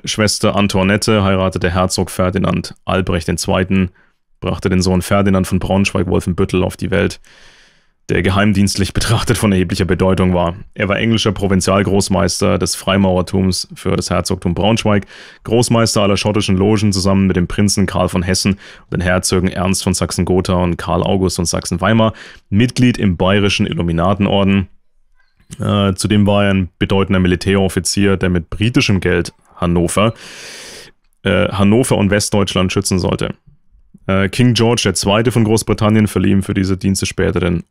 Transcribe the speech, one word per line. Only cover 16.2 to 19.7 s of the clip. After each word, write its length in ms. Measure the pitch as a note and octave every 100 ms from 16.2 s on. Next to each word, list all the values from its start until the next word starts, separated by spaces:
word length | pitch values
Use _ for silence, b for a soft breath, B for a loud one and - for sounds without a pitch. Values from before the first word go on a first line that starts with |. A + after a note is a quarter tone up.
| G#2+ G#2 G2 F#2
Logen 340 | G2 A2 G#2
zusammen 360 | F#2+ F#2+ F#2+ F#2+
mit 80 | F2+
dem 120 | F2
Prinzen 380 | - G#2 - F#2
Karl 240 | F#2 F2+
von 140 | F#2+
Hessen 300 | F2 F#2 G#2
und 400 | F#2+ - - -
den 80 | -
Herzögen 460 | F2+ F#2 - F#2+ F#2
Ernst 360 | - F#2